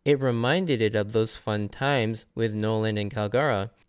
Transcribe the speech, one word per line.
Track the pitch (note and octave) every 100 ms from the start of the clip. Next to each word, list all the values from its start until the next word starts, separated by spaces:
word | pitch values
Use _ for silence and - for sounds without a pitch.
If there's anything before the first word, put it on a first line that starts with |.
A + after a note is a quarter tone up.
| C#3+
It | C#3+
reminded | C3 A#2 B2 E3+ F3+ B2
it | G#2+ G#2+
of | G2+
those | A2 A2+ -
fun | - G#2 G#2
times | - C3+ C#3 A2 A2 - -
with | A2+
Nolan | G#2+ G#2+ A2 A2 G#2
and | G#2
Kalgara. | G#2+ G#2 A#2+ D3 G#2 G2+ -